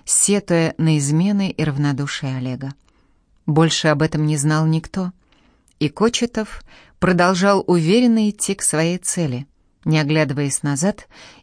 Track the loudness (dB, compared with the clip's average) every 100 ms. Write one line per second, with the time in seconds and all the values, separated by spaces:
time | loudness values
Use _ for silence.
0 | -4 0 2 0 0 0 0 0 2 2
1 | 2 0 0 0 -2 -2 -4 0 -2 -2
2 | -6 -6 -6 -6 -6 -8 -10 -14 _ _
3 | _ _ _ _ -2 2 2 2 0 2
4 | 0 0 -2 0 0 2 2 0 -2 -8
5 | -8 -10 _ _ _ _ _ -6 -4 0
6 | -2 0 -4 -4 -8 -10 -20 -20 -20 -2
7 | 0 2 2 2 2 2 2 2 4 4
8 | 4 2 0 -2 -6 -4 -2 0 0 -2
9 | -6 -4 -4 -4 -10 _ _ _ -2 0
10 | 2 0 0 -2 -4 -2 -4 -2 -2 -4
11 | -10 -20 -20 -8